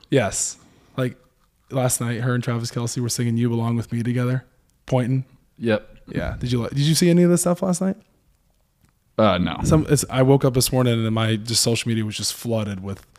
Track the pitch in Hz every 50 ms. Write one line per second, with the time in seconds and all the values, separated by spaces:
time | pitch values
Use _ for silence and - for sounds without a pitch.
0 | _ - 143 131 110 95 - - - - - - - _ _ _ _ _ - -
1 | 131 123 - - _ _ _ _ _ _ _ _ _ - 123 135 127 123 - -
2 | 120 117 120 107 120 127 123 120 117 - 120 117 117 117 - 127 120 117 - 127
3 | 123 113 - - 123 120 113 117 120 120 117 117 113 117 117 117 110 - 120 117
4 | 117 123 120 123 123 123 127 127 - _ _ _ _ _ _ _ _ - 139 123
5 | 123 110 131 131 127 - _ - _ _ _ - 113 117 107 104 - - - -
6 | - - - 82 82 - - - - 123 123 120 110 - - 139 143 156 160 -
7 | 180 175 170 175 175 175 175 170 - 175 180 - - 185 180 - 185 190 190 -
8 | - _ _ _ _ _ _ _ _ _ _ _ _ _ _ _ _ _ _ _
9 | _ _ _ - 110 104 92 90 90 85 80 - - - 160 156 - - 147 127
10 | - - 117 131 131 131 139 139 - 135 120 131 123 - - 127 127 120 117 117
11 | 113 110 110 113 113 110 113 107 107 120 113 - - 123 117 - - 120 113 113
12 | 107 107 101 - 101 - - - - 117 113 110 107 101 101 92 92 98 101 -
13 | - _ _